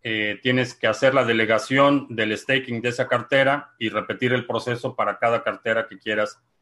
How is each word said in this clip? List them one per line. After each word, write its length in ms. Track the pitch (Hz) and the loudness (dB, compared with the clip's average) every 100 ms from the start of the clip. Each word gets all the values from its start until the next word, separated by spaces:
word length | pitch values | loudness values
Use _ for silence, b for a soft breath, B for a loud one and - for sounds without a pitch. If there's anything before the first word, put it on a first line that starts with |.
eh, 360 | 117 110 104 104 | -4 -2 -2 -2
tienes 320 | 127 127 123 - | 0 0 -2 -2
que 120 | 113 | -2
hacer 260 | 107 135 | 2 2
la 100 | 131 | 4
delegación 840 | 117 113 110 110 - 131 143 143 135 | 2 2 2 2 2 4 4 4 -2
del 280 | 113 107 107 | -4 -2 -2
staking 440 | - 135 127 117 | -2 -2 -2 -4
de 80 | 120 | -4
esa 180 | 120 123 | -4 -2
cartera 640 | 123 110 139 135 143 - _ | -2 2 2 4 0 -6 _
y 100 | 110 | -4
repetir 440 | 104 - 107 123 | -4 -4 -2 0
el 120 | 123 - | 0 0
proceso 500 | 113 123 117 131 123 | -4 -2 -4 -6 -2
para 220 | 104 101 | -2 0
cada 260 | 117 117 | 0 0
cartera 440 | 113 101 117 113 113 | -2 -6 -2 -2 -2
que 100 | 95 | -10
quieras 440 | 110 107 107 - _ _ | -4 -2 -2 -6 _ _